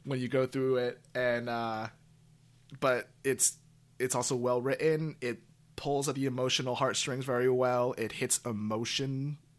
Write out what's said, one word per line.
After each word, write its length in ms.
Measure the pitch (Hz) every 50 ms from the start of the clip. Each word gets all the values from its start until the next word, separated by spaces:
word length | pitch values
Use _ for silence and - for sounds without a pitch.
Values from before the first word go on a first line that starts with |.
| -
when 160 | 139 139 127
you 80 | 127 120
go 180 | 135 131 131
through 300 | 127 - 135 131 131 131 127
it, 220 | 123 123 120 - - - _
and, 340 | 127 127 123 120 120 120 120
uh, 380 | 117 117 117 113 113 110 110 113 - _ - - - - - - - - - - - - - - - -
but 260 | - 135 127 120 - - - - -
it's, 340 | 135 131 - - - - - - - - _ _ _ _ _
it's 160 | 123 127 -
also 200 | 123 123 - 139
well 260 | 123 120 123 123 123
written. 540 | 123 135 135 - 143 160 156 156 160 156 - -
It 180 | - 123 117 - - - - _ - _ - -
pulls 320 | - 143 143 139 139 147
at 60 | 131
the 100 | 139 135
emotional 500 | 135 123 127 127 131 - - 127 127 123
heartstrings 480 | 113 131 127 - - - 147 131 135 131
very 260 | 135 123 123 127 131
well. 460 | 127 123 127 123 123 123 123 127 - -
It 140 | 113 110
hits 300 | - - 135 123 - - -
emotion 920 | 123 113 104 107 107 110 110 117 - - - 139 135 135 131 139 143 147 - - _ _